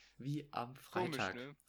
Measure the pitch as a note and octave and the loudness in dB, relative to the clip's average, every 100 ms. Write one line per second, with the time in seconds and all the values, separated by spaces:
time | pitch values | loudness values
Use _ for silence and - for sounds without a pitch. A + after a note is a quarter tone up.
0 | - - B2 D3 C#3+ A2 A#2+ C3 - - | -20 -8 -2 -2 0 -2 -2 -6 -4 2
1 | F3+ C#3+ G2 F#2 C3 D3 | 2 4 2 2 -6 -12